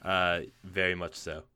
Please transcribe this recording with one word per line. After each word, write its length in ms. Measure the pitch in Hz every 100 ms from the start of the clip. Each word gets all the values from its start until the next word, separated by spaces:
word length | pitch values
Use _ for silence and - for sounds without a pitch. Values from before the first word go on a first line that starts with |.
Uh, 420 | - 92 90 87 - -
very 320 | 95 95 92
much 220 | 90 85 -
so. 260 | - 78 -